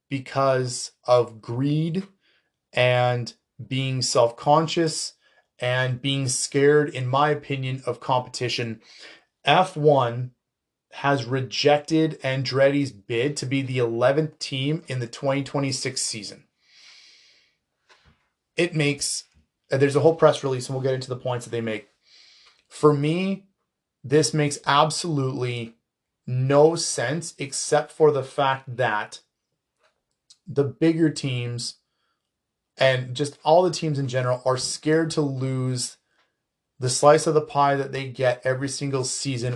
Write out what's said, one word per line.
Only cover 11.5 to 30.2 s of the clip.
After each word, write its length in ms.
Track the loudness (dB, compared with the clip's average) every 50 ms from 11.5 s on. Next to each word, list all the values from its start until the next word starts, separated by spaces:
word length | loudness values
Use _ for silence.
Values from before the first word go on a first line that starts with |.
| -6 0 4 4 4 4 2 0 0 2 2 0 -2 -4 -4
Andretti's 680 | -4 -2 -2 -4 -2 0 4 4 4 4 2 -2 -2
bid 460 | -6 -14 -10 -6 -2 -2 -2 -2 -2
to 80 | -4 -6
be 160 | -2 -2 -2
the 160 | -2 -2 -2
eleventh 600 | -2 -2 0 0 2 2 2 4 2 0 -2 -4 -10
team 440 | -12 -8 -6 -4 -2 -2 -2 -4 -6 -6
in 100 | -6 -6
the 80 | -6
twenty 360 | -8 -8 -6 -2 -2 -2 -2 -4
twenty-six 580 | -4 -4 -4 -2 -2 -4 -4 -6 -6 -6 -6
season. 440 | -6 -6 -8 -10 -12 -14 -16 -18 _ _ _ _ _ _ _ _ -20 -20 -20 -20 -20 -20 _ _ _ _ _ _ _ _ _ _ _ _ _ _ _ _ _ _ _ _ _ _ _ _ _ _ _ _ -2
It 180 | -2 -2 0 0
makes, 500 | 0 0 0 0 -2 -4 -6 -6 -8 -10 _ _ _ _ _ _ _ _ -4
uh, 60 | 0
there's 200 | 2 2 2 2
a 40 | 4
whole 140 | 4 4 4
press 280 | 6 4 4 4 4 -2
release, 260 | -4 -4 -4 -6 -6
and 60 | -6
we'll 80 | -4 -2
get 120 | -2 -2
into 160 | -2 -4 -8
the 60 | -10
points 280 | -8 -6 -6 -6 -6 -6
that 60 | -6
they 100 | -6 -6
make. 280 | -4 -4 -6 -6 -8 _ _ _ _ _ _ -20 _ _ _ _ _ _ _ _ _ _
For 260 | -8 4 4 4 4
me, 520 | 6 2 0 0 0 -2 -2 -4 -6 -8 _ _ _ _ _ _ _ _ _ _ _ -6
this 300 | 2 2 4 4 4 2
makes 260 | 0 0 0 -2 -6 -2
absolutely 1120 | 0 4 4 4 2 2 -4 -4 -2 -2 -2 -2 -2 -4 -4 -6 -6 -6 -6 -8 -10 -14 _ _ _ _ _ _ _ _ _ -10
no 500 | -6 -2 -2 0 4 6 6 6 6 6
sense 580 | 2 -4 -6 -4 -4 -4 -2 -4 -4 -6 -10 -10
except 560 | -10 -10 -8 -8 -8 -4 0 0 0 0 -2 0
for 180 | 4 4 4
the 140 | 4 2 -4
fact 520 | -6 -4 -2 0 0 0 -2 -6 -12 -4
that 440 | -2 -2 0 0 -2 -4 -6 -12 -20 _ _ _ _ _ _ _ _ _ _ _ _ _ _ _ _ _ _ _ _